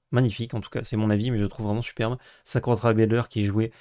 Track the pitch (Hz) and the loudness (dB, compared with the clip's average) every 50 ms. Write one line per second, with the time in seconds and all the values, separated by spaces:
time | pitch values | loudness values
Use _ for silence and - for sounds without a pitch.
0 | _ - 131 127 127 110 107 - 117 113 - 107 - - - 123 117 - 113 107 | _ -2 2 2 2 2 0 -4 -8 -8 -8 -8 -8 -8 -8 -8 -6 -4 -2 0
1 | 107 107 104 101 110 127 123 107 104 92 - - 107 104 104 113 117 - - - | 2 2 2 2 0 0 0 0 -2 -2 -4 -6 -6 -4 -4 -4 -4 -6 -6 -4
2 | 110 113 127 131 - - - _ - - - 127 - 127 120 104 - 117 110 110 | -4 -4 -4 -6 -10 -18 -20 _ -10 -4 -4 -2 0 0 0 2 4 2 4 4
3 | 110 107 113 120 113 - - 110 101 101 98 107 113 113 - - | 4 4 4 2 0 -2 -2 -2 0 0 2 0 0 -2 -4 -12